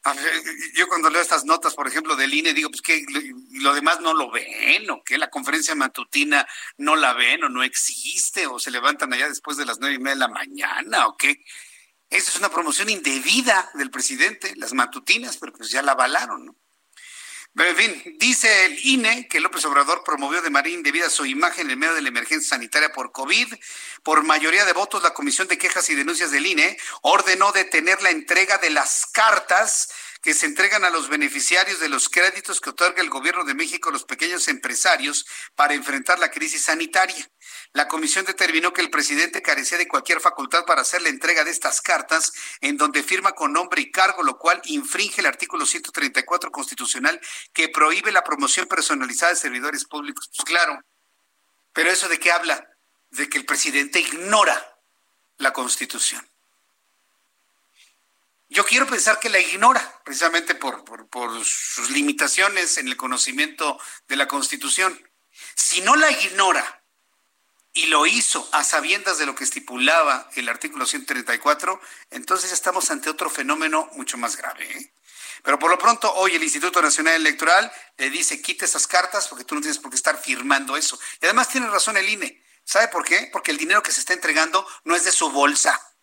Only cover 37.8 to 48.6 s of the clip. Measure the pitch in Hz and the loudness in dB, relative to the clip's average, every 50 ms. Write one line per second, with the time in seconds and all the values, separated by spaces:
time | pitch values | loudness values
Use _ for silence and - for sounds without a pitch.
37.8 | 147 151 160 160 156 143 - 190 190 190 190 - 190 170 160 160 170 180 180 - | 0 0 0 -4 -2 0 0 0 0 -2 0 0 0 2 2 2 2 2 0 0
38.8 | 175 165 - - - - - 147 165 170 - - - - - 139 - - 175 175 | -2 0 0 -2 0 0 2 0 0 0 0 -4 0 0 0 0 0 -2 -2 -2
39.8 | 180 175 - 135 131 - 170 160 - 180 - - 139 131 - 170 175 - 165 143 | -2 0 0 -2 0 0 -2 2 2 2 2 2 -6 0 0 0 4 4 2 4
40.8 | 131 - - 180 175 160 143 131 - 160 170 160 147 165 170 - - 143 - - | 4 0 0 0 0 0 -2 0 0 2 2 2 2 0 -2 -2 -2 -2 -2 -2
41.8 | - - 175 156 139 - 160 160 160 - - - - - - - - 139 147 143 | 0 0 0 0 0 0 0 0 0 -2 -4 -8 -14 -14 -14 -6 -4 -4 0 2
42.8 | 151 147 139 147 143 - 185 185 190 196 - - 160 143 143 165 180 180 - 156 | 0 2 2 0 0 0 -2 0 0 0 0 0 -4 0 0 0 -2 0 -2 -2
43.8 | 131 - - - 185 190 196 190 165 139 127 - - 165 175 170 - - - 147 | -4 -2 2 2 2 2 2 0 -2 -2 -2 0 2 2 2 2 -2 -6 -6 -4
44.8 | 139 - - 185 208 202 - - 185 147 135 - 185 175 - 170 143 - - - | -4 -4 -4 -4 -4 -4 -2 0 0 0 0 -2 -8 -6 -4 -2 -2 -2 -2 -2
45.8 | 156 - - 165 147 135 - - - - 175 175 175 165 - 147 135 - - - | -6 -6 -4 -2 -4 0 0 -2 -2 0 -2 -2 -2 -4 -8 -8 -10 -10 -8 -8
46.8 | 127 - - 127 127 147 170 165 - - - - - - _ - 160 156 - - | -6 -4 -4 0 0 0 0 -2 -8 -14 -14 -14 -16 -8 _ -2 -2 0 2 2
47.8 | 151 156 170 196 - 214 202 185 - - 156 143 143 262 - - | 4 4 2 0 0 2 2 2 2 2 -2 -2 0 0 0 0